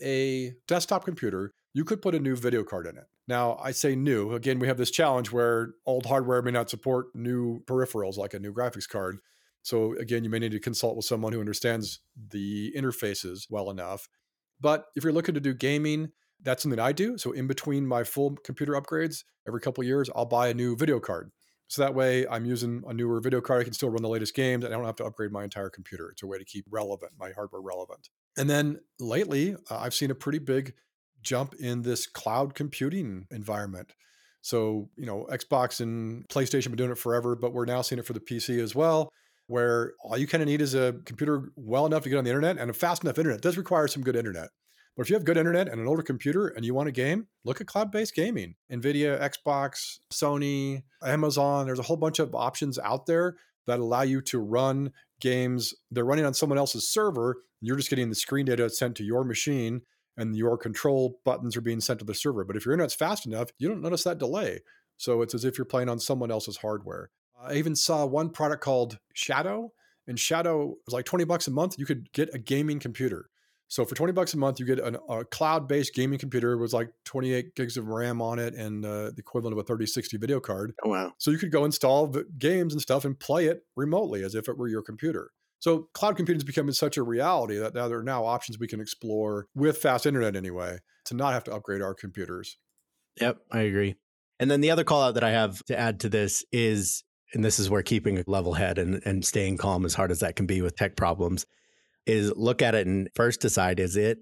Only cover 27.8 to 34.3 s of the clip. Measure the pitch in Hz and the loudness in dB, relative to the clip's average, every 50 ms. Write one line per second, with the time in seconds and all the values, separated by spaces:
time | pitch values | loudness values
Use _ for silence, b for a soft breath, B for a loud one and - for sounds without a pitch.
27.8 | 92 - - - _ - _ _ _ _ _ - 139 143 147 147 147 151 151 - | -10 -12 -14 -20 _ -20 _ _ _ _ _ -2 0 2 2 2 2 0 -2 -6
28.8 | - _ _ - 127 113 113 - 143 - 139 139 151 190 202 - - - 110 113 | -12 _ _ -10 -6 -2 -2 -2 0 0 0 0 0 0 -2 -6 -10 -10 -8 -6
29.8 | - 123 - - 143 135 135 135 - 143 147 160 143 131 131 135 135 131 - _ | -6 -4 -4 -2 -2 -2 -4 -4 -4 -4 -4 -4 -2 0 0 0 -2 -4 -12 _
30.8 | _ _ _ _ _ _ _ 131 107 - 131 123 139 135 - - 143 123 120 123 | _ _ _ _ _ _ _ _ -6 -2 -2 -2 -2 -4 -8 -8 -6 -4 -4 -2
31.8 | 117 123 120 113 - - - - - 110 110 127 139 139 139 - 151 147 - - | -2 -2 -2 -2 -4 -8 -10 -4 -2 0 2 2 2 0 -2 -6 -6 -6 -4 -2
32.8 | 131 143 170 196 170 113 95 92 92 - - 113 104 107 104 104 104 98 92 90 | -2 -2 -2 -2 -4 -4 -6 -8 -10 -12 -12 -10 -6 -4 -4 -4 -4 -6 -8 -10
33.8 | 90 - - b b b b b b b | -12 -16 -20 b b b b b b b